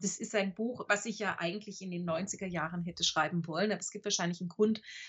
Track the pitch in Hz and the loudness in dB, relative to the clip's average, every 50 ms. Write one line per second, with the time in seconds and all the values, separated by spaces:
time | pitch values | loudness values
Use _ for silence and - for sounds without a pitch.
0 | 190 196 - - 220 214 - 202 196 196 175 - 220 240 247 - 214 - 202 202 | -4 -4 -2 -4 -4 0 2 2 2 2 0 0 -2 -2 -2 -2 0 2 2 2
1 | - 233 - - 208 185 170 - 175 175 185 208 208 208 190 - 190 185 175 175 | 2 -2 -4 -2 -2 -2 0 0 0 -2 -2 -4 -6 -10 -10 -8 -6 -4 -4 -2
2 | 175 175 160 170 196 - - - 196 185 170 165 151 165 175 175 170 175 170 - | 0 0 0 0 0 -2 -4 -4 -4 -4 -2 -2 -2 -2 -2 -4 -4 -4 -2 0
3 | 165 - - 160 151 - 180 170 160 170 156 165 208 214 - - - - - 202 | 0 2 4 4 2 2 2 0 0 0 2 2 2 2 2 0 -2 -6 -8 -6
4 | - 208 196 - 175 175 175 - 185 170 - - 214 220 220 - - - - - | -2 0 0 2 2 0 0 -2 -4 -4 2 4 6 6 6 2 -2 -8 -14 -12
5 | - | -14